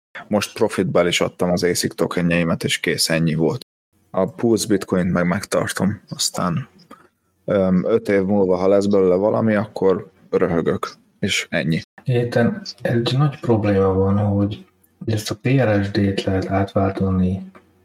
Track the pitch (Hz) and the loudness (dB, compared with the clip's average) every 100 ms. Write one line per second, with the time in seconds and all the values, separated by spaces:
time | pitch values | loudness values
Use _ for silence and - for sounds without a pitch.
0 | _ - - 104 - - 107 - 92 90 | _ -20 -4 -4 -4 -2 -2 0 0 2
1 | 87 - 90 - 90 87 87 85 - - | 2 0 -2 -2 -2 0 0 0 -4 -4
2 | 82 - 87 85 82 - - - - 76 | -4 0 0 0 0 -2 -4 -4 -4 -2
3 | - 82 82 80 80 127 - _ _ _ | -2 0 0 0 0 -2 -10 _ _ _
4 | _ 95 95 - 117 107 - 98 - 92 | _ -2 -2 0 0 2 2 -2 0 -2
5 | 87 90 87 95 - 87 101 - 95 101 | 0 0 0 -2 -2 -2 -2 -2 -2 -2
6 | _ - - - 92 107 - _ _ - | _ -6 -6 -4 -4 -4 -8 _ _ -20
7 | _ _ _ _ - 98 92 92 92 113 | _ _ _ _ -2 0 2 2 2 0
8 | 113 101 95 104 95 90 95 101 101 101 | 2 0 2 2 2 2 4 2 4 2
9 | 92 90 104 113 113 104 - - 95 90 | 4 4 2 0 0 0 -2 -2 0 0
10 | - _ - 95 87 82 82 98 - - | -4 _ -4 0 0 0 0 -2 -6 -12
11 | _ _ 101 - - 85 76 80 - - | _ _ -4 -4 -2 -4 -2 -2 -4 -14
12 | - 120 120 123 110 - - - - 117 | -2 -2 0 0 0 -2 -12 -8 -2 -2
13 | 113 127 147 - - 113 104 98 95 92 | 0 0 0 -2 -2 0 2 2 2 2
14 | 95 101 104 101 101 104 - _ _ _ | 2 2 0 0 0 -4 -14 _ _ _
15 | 117 107 - 110 120 135 110 101 98 104 | -4 -4 -4 -4 0 2 4 2 0 0
16 | 98 95 - 95 90 95 98 104 92 - | 0 0 -2 -2 0 -2 0 0 -2 0
17 | 95 92 92 95 - - _ _ | 0 2 0 -2 -6 -20 _ _